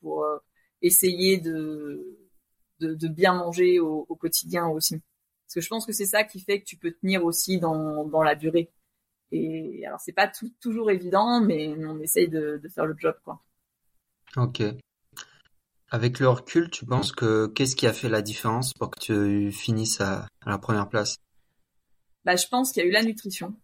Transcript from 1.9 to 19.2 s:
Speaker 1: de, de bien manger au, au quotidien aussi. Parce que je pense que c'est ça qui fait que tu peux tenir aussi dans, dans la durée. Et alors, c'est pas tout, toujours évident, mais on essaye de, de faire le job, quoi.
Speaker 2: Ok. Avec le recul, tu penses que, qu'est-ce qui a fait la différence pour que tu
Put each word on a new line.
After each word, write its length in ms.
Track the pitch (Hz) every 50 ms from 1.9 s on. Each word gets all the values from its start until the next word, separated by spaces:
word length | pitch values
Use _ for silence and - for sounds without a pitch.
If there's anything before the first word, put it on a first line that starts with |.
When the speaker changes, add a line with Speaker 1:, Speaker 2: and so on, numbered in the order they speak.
| 143 - 123 123 208 208 _ _ _ _ _ _ _ _ _ _ _ -
Speaker 1:
de, 140 | 160 160 160
de 120 | 156 165
bien 260 | 165 156 160 190 185 180
manger 460 | 180 175 170 170 180 180 180 180 175
au, 260 | 165 156 156 151 147 -
au 60 | 165
quotidien 520 | - - 160 - - - 165 175 175 170
aussi. 280 | 165 156 160 156 - 160 160 - _ _ _ _ _ _ _ _
Parce 100 | - -
que 60 | 175
je 80 | 165 -
pense 160 | 220 226 220
que 80 | - 208
c'est 120 | - 202
ça 200 | 190 - 208 214
qui 160 | 214 - 190
fait 180 | 185 - 202 202
que 60 | -
tu 100 | - -
peux 160 | - - 170
tenir 320 | 170 _ - 185 190 185 170
aussi 360 | 170 165 - - - 185 175
dans, 440 | 170 165 160 156 156 156 151 151 151
dans 200 | 151 151 160 156
la 120 | 151 151
durée. 340 | 147 156 160 160 170 165 - _ _ _ _ _ _ _ _ _ _ _ -
Et 540 | 165 160 160 160 160 160 160 147 139 139 -
alors, 160 | - - -
c'est 100 | - -
pas 160 | - 190 208
tout, 240 | 202 - - 220 247 - _
toujours 320 | - 240 220 226 226 214
évident, 480 | 196 180 180 175 185 196 214 240 240 240
mais 340 | 220 196 165 156 156 156 151 160 156
on 140 | 156 156 156
essaye 260 | 151 165 - - 175
de, 300 | 165 156 160 151 151 151 147
de 60 | 147
faire 180 | 156 - - 160
le 100 | 156 156
job, 180 | 151 - 160 160 - -
quoi. 180 | 160 160 156 _ _ _ _ _ _ _ _ _ _ _ _ _ _ _ _ _ _ -
Speaker 2:
Ok. 280 | 131 123 117 123 - 110 104 117 123 - _ _ _ _ _ - - - _ _ _ _ _ _ _ _ _ _ _ _ -
Avec 280 | - 113 113 123 123 -
le 100 | 135 127
recul, 400 | 120 120 - - - 165 170 170
tu 160 | - - 127
penses 260 | 120 127 127 - -
que, 360 | - - 123 110 110 110 110
qu'est-ce 280 | 107 107 - 139 131 127
qui 120 | - -
a 60 | 113 110
fait 160 | - - 117
la 120 | 110 110
différence 520 | 101 107 107 - - 113 113 120 127 127 -
pour 160 | - 113 -
que 80 | - -
tu 520 | - - 110 101